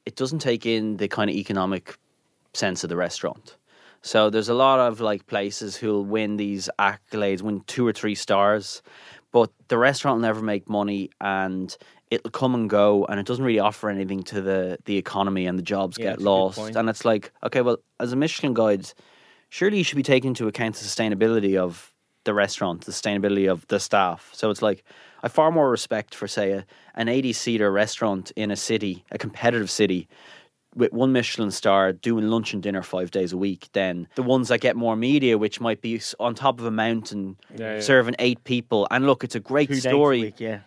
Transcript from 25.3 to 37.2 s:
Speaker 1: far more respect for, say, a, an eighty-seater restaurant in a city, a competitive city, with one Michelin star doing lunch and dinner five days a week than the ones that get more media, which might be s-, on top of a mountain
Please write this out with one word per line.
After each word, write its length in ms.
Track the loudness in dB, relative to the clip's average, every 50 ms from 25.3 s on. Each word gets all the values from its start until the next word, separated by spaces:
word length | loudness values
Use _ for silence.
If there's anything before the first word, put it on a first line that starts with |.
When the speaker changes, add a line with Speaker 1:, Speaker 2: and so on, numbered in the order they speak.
| 2
Speaker 1:
far 160 | 4 4 4
more 200 | 4 4 4 4
respect 420 | 2 0 -2 -4 -4 -6 -6 -8 -10
for, 140 | -10 -10
say, 240 | -6 -2 -2 0 0
a, 140 | -2 -2 -6 -12 _ _ _ -14 -8
an 120 | -4 -2
eighty-seater 640 | 0 0 0 0 0 -4 -2 -2 -2 0 2 2 2
restaurant 600 | 4 2 2 0 -2 -2 0 0 0 -2 -4 -8 -6
in 160 | -6 -4 -4
a 40 | -4
city, 480 | -4 -2 -2 0 0 0 -2 -4 -6 -10 _
a 60 | -10
competitive 540 | -8 -8 -10 -8 -2 0 0 0 0 -2 -2
city, 360 | 0 2 2 2 2 -2 -4 -8 _ -20 -20 -20 -20 -20 _ _ _ _ _ _ _
with 160 | 0 0 0
one 200 | 2 2 2 2
Michelin 400 | 2 2 0 -2 -4 -4 -4 -4
star 420 | -4 -2 2 2 4 4 4 2 0
doing 360 | -2 -2 -2 0 0 0 0
lunch 240 | 0 0 -2 -4 -6
and 100 | -6 -4
dinner 180 | -4 -4 -4
five 300 | -6 -6 -6 -6 -6 -4
days 200 | -2 -2 -2 -2
a 60 | -2
week 320 | -2 -2 -2 -2 -6 -10 -6 -2
than 340 | -2 -2 0 -2 -6 -10 -8 _
the 80 | -4 0
ones 240 | 2 2 2 4
that 120 | 2 0 2
get 160 | 2 0 0
more 200 | 2 0 0 0
media, 420 | 0 0 2 2 4 4 4 4
which 240 | 4 2 0 -2 -2
might 200 | -2 -2 -2 -2
be 160 | -4 -4 -6
s-, 180 | -4 -6 -8 -6 -2
on 140 | -2 -2 -2
top 260 | 2 2 0 2 2
of 60 | -4
a 60 | -4
mountain 640 | -2 0 0 0 0 -2 -4 -6 -8 -8